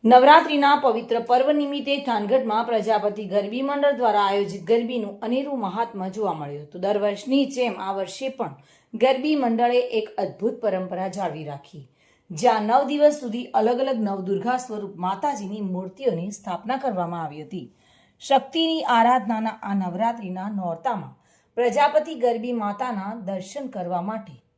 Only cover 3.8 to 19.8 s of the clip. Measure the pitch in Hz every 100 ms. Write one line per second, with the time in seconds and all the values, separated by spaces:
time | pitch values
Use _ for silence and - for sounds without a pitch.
3.8 | 285 240 240 208 196 202 185 196 170 226
4.8 | 233 247 202 202 220 254 285 269 196 196
5.8 | 226 202 185 196 202 156 143 147 147 139
6.8 | 196 208 208 202 254 269 269 254 240 185
7.8 | 190 196 185 - 269 262 180 139 _ _
8.8 | _ 226 254 262 302 294 247 226 240 247
9.8 | 247 226 214 - 185 - 220 - 220 185
10.8 | 180 180 190 190 175 151 147 143 - 156
11.8 | 131 _ _ _ _ 160 240 220 214 254
12.8 | 254 294 294 294 247 233 247 226 214 240
13.8 | 262 240 202 196 185 196 233 254 247 208
14.8 | 196 165 180 196 294 240 190 214 196 185
15.8 | 185 226 269 170 185 202 - 175 214 269
16.8 | 269 185 170 170 156 147 156 185 123 _
17.8 | _ _ _ _ - 269 - 320 330 320
18.8 | - 233 233 254 202 220 220 214 - 202